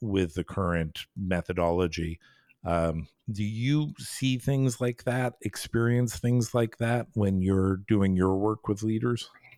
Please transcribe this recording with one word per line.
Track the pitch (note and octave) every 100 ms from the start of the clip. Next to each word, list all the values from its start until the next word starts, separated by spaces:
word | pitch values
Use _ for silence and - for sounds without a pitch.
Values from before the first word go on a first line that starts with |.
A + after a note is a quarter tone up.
with | A2 G2 F2 F2+
the |
current | - G2 F2 E2+ D#2+ - - -
methodology. | F#2 F2+ - F2+ E2+ F2 F2+ E2 E2 E2 _ _ _ _
Um, | F2 E2+ E2 D#2+ C#2 _ -
do | G#2
you | G#2 A2 B2+ D3+ D3 -
see | B2 - C3 B2+
things | C3+ C3+ C3 -
like | B2 A#2+ B2+
that, | B2+ B2 -
experience | G#2+ - - A#2 A#2 B2 A#2+ -
things | A#2+ B2 A2
like | B2 A2+ -
that | A#2 A#2+ - G#2+
when | G2 F#2+
you're | F#2+ F#2+ F#2+ F#2+ G2
doing | G#2+ F#2+ F#2
your | F#2+ F#2+
work | G#2+ G#2+ -
with | G2+
leaders? | A2 A2 B2 A#2+ - - -